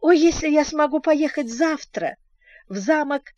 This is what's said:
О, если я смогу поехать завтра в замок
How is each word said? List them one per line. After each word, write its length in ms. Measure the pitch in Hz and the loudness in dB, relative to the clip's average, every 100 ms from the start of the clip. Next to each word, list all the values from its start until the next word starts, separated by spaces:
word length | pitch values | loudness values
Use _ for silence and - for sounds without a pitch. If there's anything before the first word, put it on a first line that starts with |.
О, 120 | 311 | 4
если 360 | 339 330 320 320 | 4 4 2 0
я 160 | 302 | 0
смогу 360 | 294 311 294 294 | 0 0 0 0
поехать 500 | 311 302 302 - 247 | 0 0 0 -4 -8
завтра 640 | 233 320 302 - - 170 - _ _ _ - _ | -2 -2 -2 -8 -8 -8 -10 _ _ _ -20 _
в 80 | 190 | -10
замок 560 | 196 311 285 285 - | -2 -2 0 -4 -8